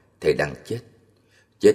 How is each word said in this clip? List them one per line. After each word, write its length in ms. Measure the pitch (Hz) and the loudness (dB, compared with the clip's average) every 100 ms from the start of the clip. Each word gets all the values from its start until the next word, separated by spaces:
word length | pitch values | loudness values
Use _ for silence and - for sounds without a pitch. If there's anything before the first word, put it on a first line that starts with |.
| _ _ | _ _
thầy 120 | 78 | -4
đang 200 | 69 73 64 - | -2 -4 -10 -14
chết. 140 | 120 - _ _ _ _ _ _ _ | -14 -14 _ _ _ _ _ _ _
Chết 140 | 104 | 2